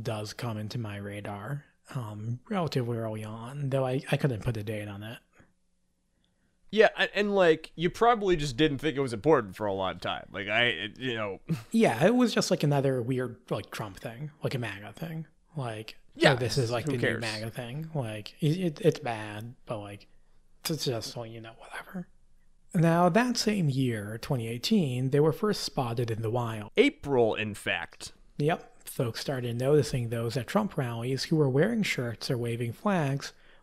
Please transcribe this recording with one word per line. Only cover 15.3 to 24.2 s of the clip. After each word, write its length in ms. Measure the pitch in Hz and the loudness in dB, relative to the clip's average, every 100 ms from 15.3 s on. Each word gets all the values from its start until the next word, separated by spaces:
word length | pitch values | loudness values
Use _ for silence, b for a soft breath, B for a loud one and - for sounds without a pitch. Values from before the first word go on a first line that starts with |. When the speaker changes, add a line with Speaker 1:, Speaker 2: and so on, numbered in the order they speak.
| _ _ | _ _
Speaker 1:
Like, 420 | 147 120 107 - - - | -8 -6 -8 -10 -16 -20
Speaker 2:
Yeah, 180 | 277 320 | 2 2
Speaker 1:
oh, 40 | 123 | 4
this 220 | 120 135 | 0 0
is, 120 | 117 | 0
like, 160 | 120 - | -2 -2
Speaker 2:
who 60 | |
Speaker 1:
the 60 | 123 | 0
Speaker 2:
cares? 240 | 123 78 | 0 0
Speaker 1:
new 60 | 117 | -4
maga 220 | 110 110 | -6 -8
thing. 380 | 131 120 143 160 | -8 -8 -8 -6
Like, 400 | 147 110 107 - - | -6 -6 -8 -12 -2
it, 180 | 151 180 | 0 2
it, 220 | 175 147 | -2 2
it's 180 | 160 - | 2 2
bad, 560 | 131 110 107 104 117 - | -2 -6 -8 -10 -10 -14
but, 140 | - 110 | -8 -8
like, 300 | 104 104 - - - - _ - - | -8 -14 -18 -20 -20 -20 _ -12 -6
it's 160 | 156 | -4
just, 320 | 143 117 - 123 | -2 -4 -6 -10
well, 100 | 113 | -12
you 140 | 113 | -14
know, 120 | 113 - | -16 -18
whatever. 500 | - - - 185 - _ - - - _ - | -14 -14 -12 -12 -12 _ -20 -20 -20 _ -4
Now, 340 | 175 165 170 175 | 2 4 6 6
that 300 | 202 247 226 | 4 2 0
same 320 | 214 208 151 | 0 2 2
year, 480 | 131 127 110 104 113 | 2 0 -2 -6 -8